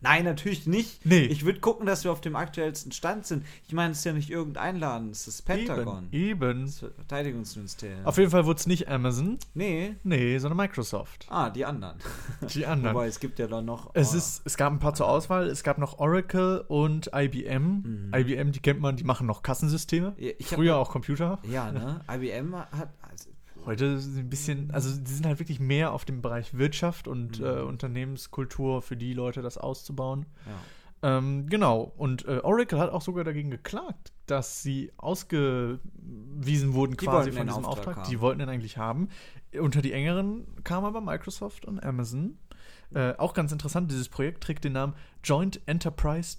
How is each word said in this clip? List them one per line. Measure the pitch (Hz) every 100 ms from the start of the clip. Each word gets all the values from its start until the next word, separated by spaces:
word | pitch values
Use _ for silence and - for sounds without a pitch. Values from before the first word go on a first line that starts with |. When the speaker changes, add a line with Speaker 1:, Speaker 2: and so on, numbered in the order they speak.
Speaker 1:
Nein, | 127 156
natürlich | 175 151 202 165 156
nicht. | 196 226 -
Speaker 2:
Nee. | 156 180 127
Speaker 1:
Ich | 147
würd | 151 196
gucken, | 226 226 202
dass | 185
wir | 180
auf | 156
dem | 170
aktuellsten | 147 165 - 156 - 131
Stand | - 165 214 196
sind. | 156 147 - -
Ich |
meine, | 160 170
es | 151
ist |
ja | 175
nicht | 151 147
irgendein | 165 156 143 143 185
Laden, | 151 117 113
es | 107 -
ist | -
das |
Pentagon. | - 196 233 127 113 95 90
Speaker 2:
Eben, | 143 202 196
eben. | 127 123 135
Speaker 1:
Das | -
Verteidigungsministerium. | 113 - - 143 143 117 104 107 101 - 104 95 98
Speaker 2:
Auf | 156
jeden | 190
Fall | 175 160
wurd's | 156 165
nicht | 175 170
Amazon. | 135 127 123 170 254 -
Speaker 1:
Nee. | 151 202 160 196 208
Speaker 2:
Nee, | 190 147 120 131
sondern | 143 170
Microsoft. | 196 - 113 101 - - -
Speaker 1:
Ah, | 170 117
die | 107 131
anderen. | 139 95 85 - - - - -
Speaker 2:
Die | 143 147
anderen. | 143 117 120
Speaker 1:
Wobei, | 117
es | 110
gibt | 131 -
ja | 113
dann | 113 113
noch, | 117 -
Speaker 2:
Es | 170 139
Speaker 1:
äh, | 170
Speaker 2:
ist, | - -
es | 139 -
gab | 143
ein | 147
paar | 147
zur | 147 107
Auswahl. | 143 - 185 180
Es | 139
gab | - 143
noch | 139 -
Oracle | 147 180 185 185 185 190 -
und | 147 151 156 -
I | 139 139
B | 127
M. | - 131 160 202 151 107 101
Speaker 1:
Mhm. |
Speaker 2:
I | 127
B | 127
M, | 131 143
die | 139
kennt | 143 143
man, | 143 131
die |
machen | 127 127 120
noch | 107
Kassensysteme. | - 127 151 156 - 165 190 196
Speaker 1:
Ja, | 120 -
ich | -
hab | 160
Speaker 2:
Früher | 165
Speaker 1:
mal | 147
Speaker 2:
auch | 127
Computer. | 131 - 143 170 196 107
Speaker 1:
Ja, | 127 113
ne? | - 120 165 151
I | 127
B | 127
M | 107 156 180
hat, | - 147 151 -
also | - 92 - - - -
Speaker 2:
Heute | - 110 139 139
sind | 135
sie | 135
ein | 127
bisschen, | 135 - 143 147
also | 147 131 139
die | 131
sind | 139 160
halt | 143
wirklich | 165 135
mehr | 135 139 160
auf | - -
dem | 127
Bereich | 117 117 113 123
Wirtschaft | 143 147 175 170 -
und, | 127 117 110
Speaker 1:
Mhm. |
Speaker 2:
äh, | 131 131
Unternehmenskultur | 131 131 131 123 131 131 - - 131 - 131 131
für | - 123
die | 123
Leute, | 123 123 131
das | 120 -
auszubauen. | 135 131 - 135 131 135 151 - - 98 87 - - -
Speaker 1:
Ja. | 143 131
Speaker 2:
Ähm, | 135 139 143
genau. | 214 170 113 117 -
Und, | 143 127 -
äh, | 131
Oracle | 151 220 240 147
hat | 175
auch | 170
sogar | 190 180
dagegen | 160 147 147
geklagt, | 120 - 214 349 - - -
dass | - 139 - -
sie | 139 135 - -
ausgewiesen | - 190 - 156 139 127 120 127 - - - 117 120 147 135 147 139
wurden | 131 135
Speaker 1:
Die | 127
Speaker 2:
quasi | 190 165
Speaker 1:
wollten | 135 123
Speaker 2:
von | 127
Speaker 1:
den |
Speaker 2:
diesem | 107
Speaker 1:
Auftrag | - - 101
Speaker 2:
Auftrag. | 160
Speaker 1:
haben. | 92
Speaker 2:
Die | 120
wollten | 120 135
den | 135
eigentlich | 127 110 -
haben. | 113 131 190 - - - - -
Unter | 143 143
die | 135
engeren | 131 151 180 202 226 - -
kam | - 180 208
aber | 220
Microsoft | 202 165 - - 208 - -
und | 202
Amazon. | 139 127 117 127 190 - - - - - -
Äh, | 139 127 -
auch | 180
ganz | - 151
interessant, | 151 147 175 175
dieses | 131 123
Projekt | - 143 170
trägt | - 151
den | 143
Namen | 131 139 143 - -
Joint | - 147 196 - -
Enterprise | 165 165 - 151 160 170